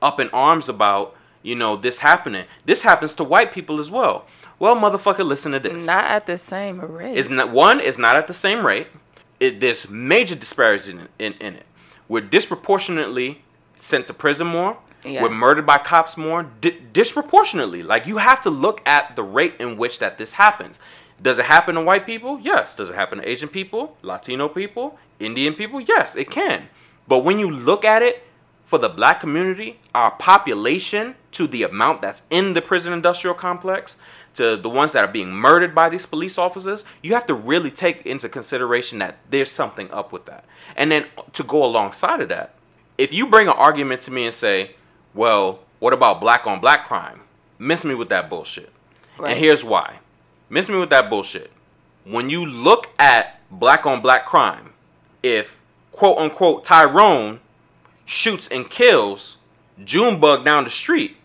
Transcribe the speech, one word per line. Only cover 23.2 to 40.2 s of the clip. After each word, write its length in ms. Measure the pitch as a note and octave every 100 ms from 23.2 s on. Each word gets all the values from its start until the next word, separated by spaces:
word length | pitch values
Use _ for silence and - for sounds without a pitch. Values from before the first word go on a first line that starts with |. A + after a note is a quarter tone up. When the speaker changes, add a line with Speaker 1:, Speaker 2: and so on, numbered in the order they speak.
| G2
Speaker 1:
Asian 180 | B2 D3
people, 480 | F#3+ F#3+ A3 D#4 _
Latino 480 | F2+ F2+ - B2+ D3
people, 480 | F3+ G#3 A#3 C#4+ - _ -
Indian 340 | A2 A#2 -
people? 260 | D#3 G#3+ C4+
Yes, 360 | A3+ A4 - -
it 160 | -
can. 380 | D4+ - A2+ - _ _ _ -
But 120 | C3
when 180 | D3+ G#3
you 100 | F#3+
look 380 | C#3 A#2+ D4 G#3+
at 160 | A3
it 220 | A#3+ A#3+ _ _ _ _ _
for 140 | E3
the 100 | A2
black 300 | E2 B2+ -
community, 600 | D#3+ D#3 F#3+ F#3 A3 - _
our 160 | A#2+ A2+
population, 1040 | - - G3 E3+ G#2 A2+ F3+ - G#3 A#3+ - _
to 120 | - D3+
the 160 | A#2+
amount 400 | F#2 G2 B2+ D#3+
that's 220 | G2 - -
in 220 | E3+ G3
the 80 | E3+
prison 280 | - F3+ E3+
industrial 440 | E3+ F3 F3 F3+ F3
complex, 600 | F3+ F3 F#3 F#3+ - - - - _
to 220 | - A#2 G#2+
the 140 | A2+
ones 220 | B2+ D3+
that 120 | C3+
are 80 | G2
being 200 | G#2+ F#2
murdered 420 | F#2+ B2+ E3+ F3
by 160 | D#3+ E3
these 160 | F3+ -
police 320 | D#3 F#3 F#3
officers, 480 | F3 F#3 F#3+ G#3 - -
you 140 | D#3+ A#3+
have 100 | A#3+
to 80 |
really 380 | B2 A2 E3+ F#3
take 340 | - F3+ E3+ -
into 240 | C3+ A#2
consideration 680 | C3+ - B2+ B2 A#2+ - A2
that 180 | F2+ - _
there's 220 | C#3 C3
something 380 | - A#2 - F#2+
up 220 | G#2 -
with 140 | A2